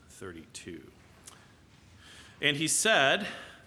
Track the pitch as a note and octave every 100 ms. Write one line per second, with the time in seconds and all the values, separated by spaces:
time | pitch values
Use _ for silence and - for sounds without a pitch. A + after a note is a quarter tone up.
0 | - - F#2+ E2 D#2 - F#2+ D#2+ D2 -
1 | - - - - - - - - - -
2 | - - - - C#3+ C#3+ D#3 - G#3+ G3
3 | C#3 F#3+ G3+ - - -